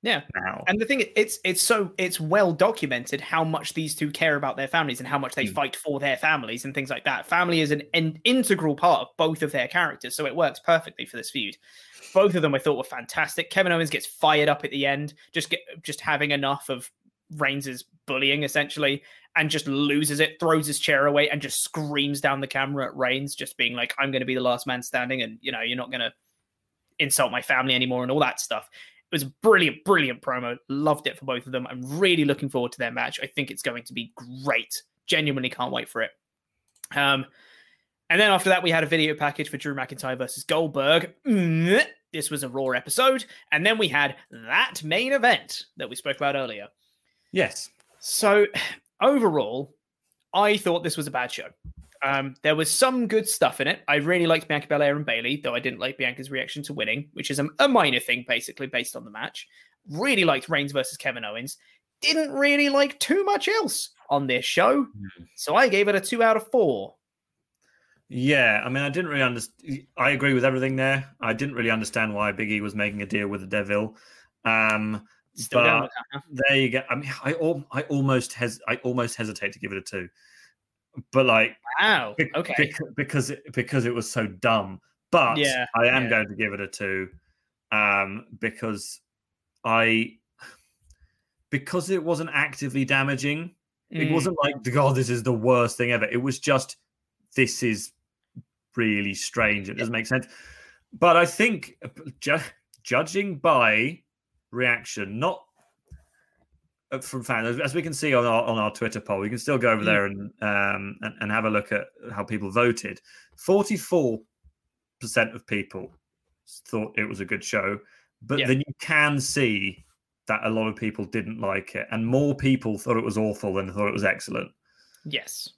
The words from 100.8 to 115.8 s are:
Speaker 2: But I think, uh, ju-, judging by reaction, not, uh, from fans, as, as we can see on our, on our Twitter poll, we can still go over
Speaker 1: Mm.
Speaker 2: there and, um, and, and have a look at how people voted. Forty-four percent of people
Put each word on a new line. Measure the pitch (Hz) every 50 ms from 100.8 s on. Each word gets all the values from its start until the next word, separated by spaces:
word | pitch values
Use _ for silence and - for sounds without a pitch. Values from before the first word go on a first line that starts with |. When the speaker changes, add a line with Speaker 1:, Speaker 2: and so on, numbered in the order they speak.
| _ _ -
Speaker 2:
But | - - 175 165
I | 170 175
think, | 170 - - 208 240 220 160 - - - _ -
uh, | 131 _ - 156 151 - _
ju-, | - 139 143 160 139 - - _ _ _ _ _ _
judging | - 123 127 160 156 165 196 202 202 180 143
by | - 170 156 131 117 110 107 107 117 139 170 - _ _ _ _ _ _ _ _ _ _
reaction, | - 120 127 123 120 117 - - - - 101 95 101 110
not, | 139 180 185 - - _ _ _ _ _ _ _ _ _ - - _ _ _ _ _ _ _ _ _ _ _ _ _ _ _ _ _ _
uh, | - 135
from | - - - 131 117
fans, | - 131 113 110 117
as, | 120 123
as | 151 139 131
we | 175 156
can | 165 151
see | 135 - 151 135
on | 123 120
our, | 120 113 113 120
on | 113 113 113
our | 104 107 107
Twitter | - 120 110 - 107
poll, | - - 104 95
we | 98 107
can | 117 113
still | - - 147 127
go | 113 123 113
over | 110 104
Speaker 1:
Mm. |
Speaker 2:
there | 107 107 104 101
and, | 98 98 98 101 101 - _
um, | - 104 104 101 101 101 101 98 98 101 101 - -
and, | 110 - -
and | 110 104
have | 104 113 110
a | 110
look | 110 104 104 -
at | 110 101 - - _ _ - 117 113
how | 101 101
people | - 110 107 98 98
voted. | 95 117 120 123 117 117 - 101 95 - _ _ - - - _ _
Forty-four | - - - 185 - - 208 220 175 - - - 175 147 123 113 110 - _ _ _ _ - _ _ _ _ _ _ _ _ _ _
percent | - 110 - 123 113 110 110
of | 117 _
people | - 113 104 95 - - 95